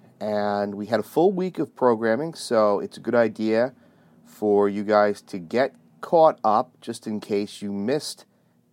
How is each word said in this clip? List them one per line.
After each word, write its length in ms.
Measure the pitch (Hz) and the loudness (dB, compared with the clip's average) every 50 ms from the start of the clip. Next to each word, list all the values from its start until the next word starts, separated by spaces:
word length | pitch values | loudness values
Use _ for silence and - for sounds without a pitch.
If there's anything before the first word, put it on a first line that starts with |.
| _ _ _ - | _ _ _ -10
and 560 | 101 107 104 104 104 104 101 104 101 101 101 | -6 -4 -4 -2 -2 -2 -2 -2 -4 -4 -6
we 120 | 101 104 | -8 -4
had 120 | 101 113 107 | -2 -2 -4
a 40 | 104 | -4
full 280 | - - 147 165 202 | -2 0 2 2 2
week 280 | 196 180 185 185 160 - | 0 -2 -4 -6 -6 -6
of 140 | 151 - _ | -8 -8 _
programming, 600 | - 127 123 117 107 117 113 113 123 156 165 156 | 0 2 2 2 2 0 0 0 0 -2 -6 -10
so 480 | - - - 120 110 107 104 101 90 | -12 -6 -2 2 2 2 2 2 0
it's 160 | 82 101 - | -4 -8 -12
a 20 | 101 | -10
good 160 | - 120 117 | -6 0 2
idea 580 | 120 117 110 98 - 110 110 110 110 120 135 - _ _ _ _ _ _ _ _ _ _ | 2 2 2 -2 -4 -2 0 0 0 0 -2 -4 _ _ _ _ _ _ _ _ _ _
for 420 | - - - 107 104 101 101 101 | -20 -10 -4 0 2 4 4 4
you 160 | 101 98 104 101 | 2 0 -4 0
guys 380 | 104 107 104 104 104 101 - | 2 4 4 4 2 0 -4
to 180 | - - - 95 | -10 -12 -12 -12
get 340 | 85 80 110 117 135 - - _ _ _ _ _ | -10 -4 -2 -2 -2 -2 -4 _ _ _ _ _
caught 400 | - - - 165 160 156 - - - | -4 0 4 4 6 4 4 2 0
up 300 | 110 104 113 127 - _ _ | 2 2 2 0 -2 _ _
just 260 | - - 117 - - | -14 -14 -14 -10 -10
in 140 | 113 107 104 | -8 -8 -8
case 400 | - - 107 101 104 101 - - | -6 -4 -4 -4 -4 -6 -10 -12
you 100 | 104 101 | -10 -8
missed 540 | 101 101 101 117 139 156 - - - - - _ _ _ _ _ _ _ _ _ | -8 -6 -4 -2 -2 -4 -4 -8 -12 -14 -20 _ _ _ _ _ _ _ _ _